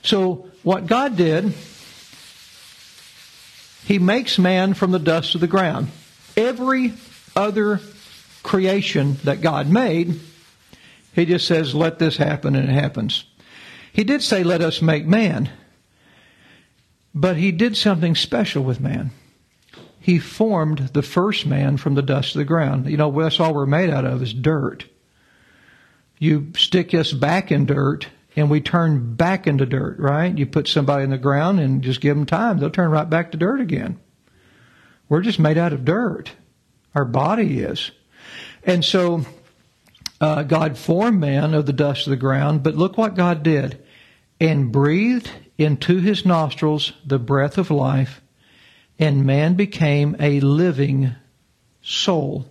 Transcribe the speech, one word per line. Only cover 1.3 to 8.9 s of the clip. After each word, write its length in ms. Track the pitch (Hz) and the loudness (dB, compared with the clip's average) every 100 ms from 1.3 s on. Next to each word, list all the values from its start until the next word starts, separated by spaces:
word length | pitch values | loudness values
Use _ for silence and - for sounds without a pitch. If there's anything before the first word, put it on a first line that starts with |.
| 156 202 - - - - - - - - - - - - - - - - - - - - - - - - | 2 -2 -4 -12 -20 -20 -20 -20 -20 -20 -20 -20 -20 -20 -20 -20 -20 -20 -20 -20 -20 -20 -20 -20 -20 -2
he 140 | 202 | 0
makes 380 | 180 226 233 - | 2 0 0 2
man 360 | 180 185 190 | 2 2 0
from 180 | 190 190 | 0 0
the 80 | 180 | 0
dust 360 | 151 165 - 170 | 2 0 -2 -2
of 60 | |
the 60 | 170 | 0
ground. 420 | 190 175 - - - - _ - - | 2 0 -2 -6 -8 -20 _ -6 -2
Every 560 | 233 247 254 262 247 - - - - - | -2 -2 -2 0 -2 -6 -20 -20 -6 -4
other 440 | 208 208 208 202 - - - - - - | -2 0 0 -2 -6 -20 -20 -20 -20 -18
creation 760 | - 190 185 196 196 | -2 0 2 0 -2